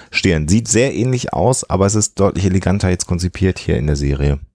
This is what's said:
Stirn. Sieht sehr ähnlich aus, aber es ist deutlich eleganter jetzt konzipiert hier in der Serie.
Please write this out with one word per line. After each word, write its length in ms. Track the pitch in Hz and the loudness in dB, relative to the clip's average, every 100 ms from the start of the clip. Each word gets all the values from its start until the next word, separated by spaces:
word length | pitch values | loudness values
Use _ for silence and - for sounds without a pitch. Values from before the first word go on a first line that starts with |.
| - | -10
Stirn. 360 | - 98 80 76 | -2 0 0 2
Sieht 200 | 107 113 | 0 2
sehr 260 | - 131 | 0 2
ähnlich 400 | 76 123 123 - | 0 -2 -2 -4
aus, 340 | - 104 131 - | -2 0 0 -2
aber 160 | 92 98 | 0 2
es 80 | 107 | 2
ist 240 | 104 - | 0 0
deutlich 260 | 98 - 92 | 0 2 0
eleganter 440 | 92 87 98 95 | 2 0 0 0
jetzt 180 | 90 - | -2 -2
konzipiert 500 | 90 90 - 92 - | -2 -4 0 -2 0
hier 200 | - 82 | -2 -2
in 100 | 73 | 0
der 80 | 71 | 0
Serie. 420 | 71 71 71 71 - | 0 0 0 -2 -6